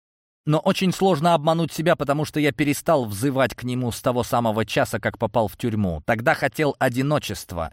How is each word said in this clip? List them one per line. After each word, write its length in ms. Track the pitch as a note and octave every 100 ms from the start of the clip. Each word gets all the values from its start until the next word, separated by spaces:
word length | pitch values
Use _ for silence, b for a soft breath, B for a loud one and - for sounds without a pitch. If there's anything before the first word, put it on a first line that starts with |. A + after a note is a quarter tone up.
| _ _ _ _
Но 140 | - D3+
очень 340 | F#3+ - F#3+
сложно 400 | - F#3+ D#3+ F3
обмануть 400 | E3 D3+ E3 E3
себя, 240 | - D#3+ D#3+
потому 300 | C#3+ D3 D3
что 120 | D#3
я 140 | C#3+
перестал 540 | - D3 C#3 - D#3 A2+
взывать 480 | G2 C#3 C3+ B2
к 100 | -
нему 260 | B2 B2 B2
с 120 | -
того 200 | C3 B2
самого 440 | A2+ B2 A#2 G#2+ A2
часа, 340 | D3+ B2 A2+
как 180 | A2+ -
попал 300 | A2 A#2+ G#2
в 80 | -
тюрьму. 460 | A#2+ G#2+ G2 D#2
Тогда 300 | - A#2 B2
хотел 420 | D#3 C#3 - D3+ -
одиночества 920 | C3 A#2+ C#3 D3 - G2 - E2+ D#2